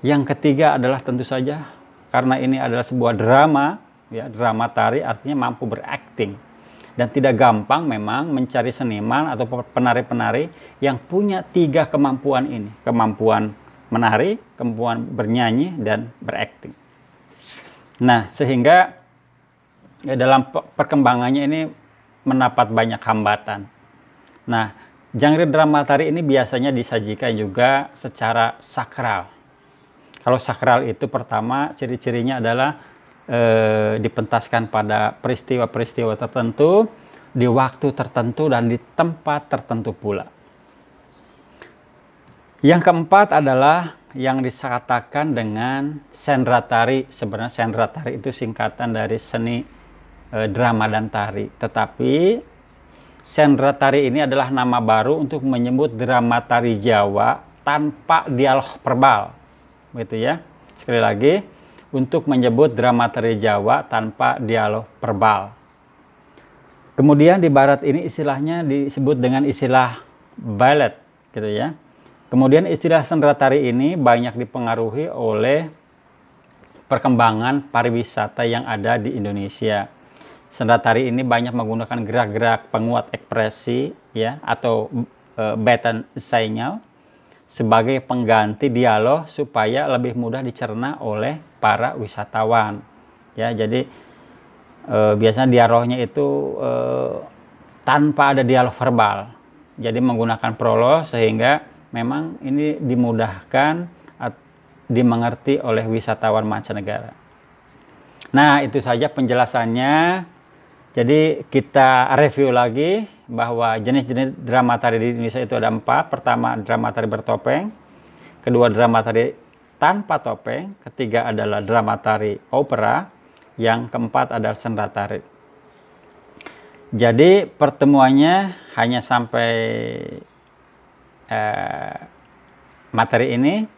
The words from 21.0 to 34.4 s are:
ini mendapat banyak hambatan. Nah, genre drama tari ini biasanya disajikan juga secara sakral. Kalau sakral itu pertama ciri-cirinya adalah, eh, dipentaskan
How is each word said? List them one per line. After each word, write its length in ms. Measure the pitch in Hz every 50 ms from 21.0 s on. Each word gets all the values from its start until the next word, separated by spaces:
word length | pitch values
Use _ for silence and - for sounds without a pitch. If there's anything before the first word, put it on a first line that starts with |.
| 135 123 127 123 123 123 131 143 143
ini 180 | 139 151 160 320 - - _ _ _ _ _ _ _ _ _ _
mendapat 480 | 135 135 131 127 123 - - 123 107
banyak 320 | 113 113 113 113 110 107 -
hambatan. 640 | 113 110 107 104 104 104 104 - - 104 101 98 - _ _ _ _ _ _ _ _ _ _ _ _ _ _ _
Nah, 240 | - 120 113 110 104 - - - - _ _ _ _
genre 320 | - 117 139 147 156 156 175 156
drama 320 | 139 156 156 151 151 147 143
tari 240 | 143 143 135 160
ini 160 | 156 147 170 170
biasanya 480 | 143 135 135 123 - - 123 127 139
disajikan 640 | 135 120 120 - 120 113 104 104 107 - 135 123 113
juga 560 | 107 107 101 92 120 120 131 139 135 143 -
secara 640 | - - - 127 - - 113 110 117 117 113 117 - - -
sakral. 640 | - - - 113 - - - 127 117 104 92 85 - _ _ _ _ _ _ _ _ _ _ _ _ _ _ _ _ - - -
Kalau 160 | 120 127 123
sakral 480 | - - 117 - 127 127 123 120 139
itu 240 | 120 110 - 143 123
pertama 640 | - 123 117 - 117 107 110 120 127 139 143 - -
ciri-cirinya 640 | - 139 117 123 117 - 131 117 120 117 127 135 127
adalah, 560 | 113 113 117 123 131 147 147 - - - - _ _ _ _ _ _
eh, 720 | - 127 120 117 117 113 110 110 107 107 107 107 107 107 110
dipentaskan 680 | 107 113 - - 113 - - 113